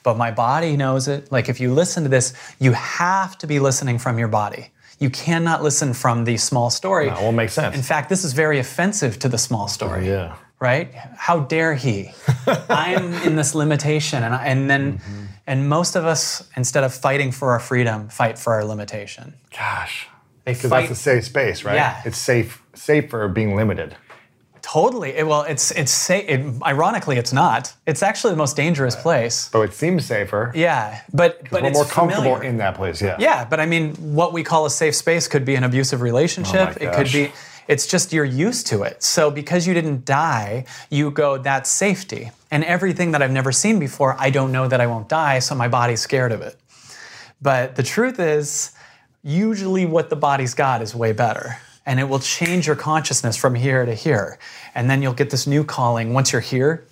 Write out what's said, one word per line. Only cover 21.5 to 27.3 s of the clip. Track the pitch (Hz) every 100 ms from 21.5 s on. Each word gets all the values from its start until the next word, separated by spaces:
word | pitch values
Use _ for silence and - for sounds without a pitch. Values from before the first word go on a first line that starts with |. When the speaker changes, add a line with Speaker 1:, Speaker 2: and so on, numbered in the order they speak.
| 85
Speaker 2:
right? | 104 147
Speaker 1:
Yeah. | 135 -
Speaker 2:
It's | 117 -
safe, | - 120 107 - _
safer | - - 151 151 117 107
being | 92 107 101
limited. | 107 90 80 - - - _ _ _ _
Speaker 1:
Totally. | - 156 226 254 139 135
It, | 156
well, | 147
it's, | 147 147 -
it's | 180 135
sa-, | - - 196 185
it, | 135 147 123
ironically, | 147 139 175 220 - 127
it's | 113